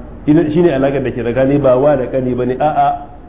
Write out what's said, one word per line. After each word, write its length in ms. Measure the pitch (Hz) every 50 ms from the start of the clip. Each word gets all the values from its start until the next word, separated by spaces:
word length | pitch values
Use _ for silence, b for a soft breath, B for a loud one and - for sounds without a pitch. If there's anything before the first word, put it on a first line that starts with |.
| - - - - -
Ina, 240 | - 151 160 175 151
shine 200 | - 175 175 175
alaƙar 320 | 143 131 135 139 139 139 127
da 80 | 120
ke 120 | 113 123 113
tsakani 360 | 120 117 127 131 135 139 147
ba 180 | 139 131 123
wa 200 | 127 135 147 147
da 100 | 135 123
kani 280 | 113 - 135 127 127 123
bane, 220 | 117 123 123 127 127
a'a 460 | 143 151 151 139 143 143 147 - - - - - -